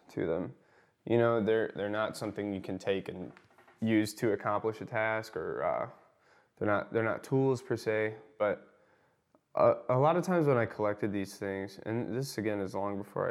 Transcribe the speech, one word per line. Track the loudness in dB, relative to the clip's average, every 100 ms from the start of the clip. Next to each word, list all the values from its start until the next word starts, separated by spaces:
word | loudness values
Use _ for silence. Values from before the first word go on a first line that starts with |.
| -10
to | -4 -2
them. | -2 -4 -10 _ _ _ _ 2
You | 4
know, | 4 4
they're, | 2 2 0 -4
they're | -4
not | -2 -4 -4
something | -8 -6 -6
you | -6
can | -6 -6
take | -2 -2 -4
and | -10 -12 -16 _ _ -20 _
use | 2 4 2 0
to | 0
accomplish | 2 0 0 -2 -4
a | -6
task, | -2 0 -2 -4 -6
or, | -6 -2
uh, | 0 0 -4 -8 _ _ _ _ _ _
they're | 0
not, | 0 0
they're | -2
not | 0 -2
tools | -2 0 2 0
per | -2 -4
se. | 0 0 0 -4 -14 -2
But | 0 0 -6 _ _ _ _ _ _ _ _ 4
a, | 6 4 2
a | 4
lot | 4 4
of |
times | 2 4 4
when | 4
I | 2
collected | 0 -2 0 0
these | 0 -4 -4
things, | -4 -4 -4 -8 -4
and | -4 -2 -4
this | -4 -2
again | -2 -2
is | -2
long | -4 -4 -6
before | -6 -2 -2